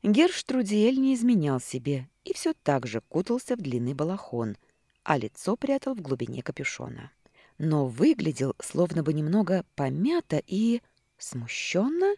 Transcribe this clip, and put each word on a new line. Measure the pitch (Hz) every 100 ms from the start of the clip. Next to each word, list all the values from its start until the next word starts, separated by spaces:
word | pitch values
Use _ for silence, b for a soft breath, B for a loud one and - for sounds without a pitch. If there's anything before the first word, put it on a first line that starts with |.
Герштрудиэль | 202 208 349 - - 262 202 208 220 262
не | 269
изменял | 262 233 226 147 131
себе | - 127 120 139 131 _
и | -
всё | - 339 311
так | - 139 120
же | 110
кутался | _ 156 185 240 - 247
в |
длинный | 147 120 120
балахон, | 135 156 190 - 120 113 101 _ _ _ _
а | - 143
лицо | 107 - - 226
прятал | - 277 -
в | 240
глубине | 147 131 120 127
капюшона. | - - 143 - 123 117 - _ b b b b
Но | 156 151 131
выглядел | 117 247 277 156 135 135 -
словно | - - 175 160
бы | 151
немного | 151 151 202 180 185 - -
помято | 139 143 226 339 - 151 -
и... | 190 226 240 _ _ _ _
смущённо. | - 123 117 - - 175 240 339 381